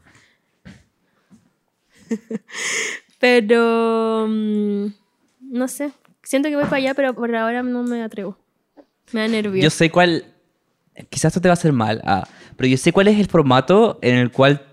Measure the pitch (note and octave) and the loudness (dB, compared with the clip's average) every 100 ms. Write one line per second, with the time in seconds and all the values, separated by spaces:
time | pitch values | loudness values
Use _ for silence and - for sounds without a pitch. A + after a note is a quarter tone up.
0 | _ _ _ _ _ _ - - _ _ | _ _ _ _ _ _ -20 -20 _ _
1 | _ _ _ _ _ _ _ _ _ _ | _ _ _ _ _ _ _ _ _ _
2 | - A3 - A3+ _ - - - G#3+ - | -10 -10 -8 -14 _ -10 -8 -6 -8 -10
3 | _ - B3 A#3+ G#3 A#3 A#3 A3+ A3+ A3+ | _ -2 2 2 4 2 2 0 0 -2
4 | A3+ A3 A3 G#3+ G#3+ G#3 G#3 G3+ G#3 G#3 | -2 -2 -2 -4 -2 -2 -2 -4 -6 -10
5 | _ _ _ _ C4 B3 B3+ - C#4+ - | _ _ _ _ -10 -6 -6 -6 -10 -10
6 | _ _ - C4+ D4+ D4 C#4+ C#4+ C4 C4+ | _ _ -6 -4 -2 -2 -2 -2 -2 -2
7 | C4 A#3 A#3 A3+ A3+ B3 B3+ B3 A#3+ A#3+ | -2 -2 -4 -2 -2 -4 -4 -6 -6 -6
8 | A3 G#3+ G3 - _ _ _ _ _ _ | -8 -10 -12 -12 _ _ _ _ _ _
9 | _ A3 A3 A3 G#3 F#3+ D#3 - E3 F3 | _ -4 -2 -2 -2 0 0 2 2 4
10 | F3+ D#3+ - _ _ _ _ _ _ _ | 2 0 -6 _ _ _ _ _ _ _
11 | - - D#3+ F#3 F3+ F3 E3 C3 G#2+ A2 | -14 -2 -2 2 2 2 2 0 0 -2
12 | - F#2+ E2+ - - - C3 C3 F3 F#3+ | -2 -2 -2 -18 -20 -4 0 2 2 4
13 | G3+ G#3 F#3+ E3+ C3+ B2+ C3 G3 A3 - | 4 4 2 2 4 2 4 4 4 2
14 | B2 B2 A#2+ - C3+ C#3+ - | 0 2 0 2 2 2 0